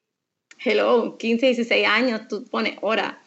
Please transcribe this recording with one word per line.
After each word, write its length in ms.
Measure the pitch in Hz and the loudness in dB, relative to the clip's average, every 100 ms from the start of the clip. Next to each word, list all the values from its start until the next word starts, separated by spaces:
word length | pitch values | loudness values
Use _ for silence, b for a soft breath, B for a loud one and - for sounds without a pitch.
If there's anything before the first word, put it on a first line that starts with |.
| _ _ _ _ _ - | _ _ _ _ _ -6
hello, 540 | 247 208 214 240 214 - | 0 2 4 2 2 -4
quince, 300 | 226 233 262 | -2 2 2
dieciséis 400 | 240 233 208 202 | 2 0 0 2
años, 400 | 214 254 220 - | 2 0 -2 -6
tú 160 | 208 | -10
pones 320 | - 226 220 - | -6 -4 -4 -4
horas. 320 | 196 214 - - | -2 -2 -4 -10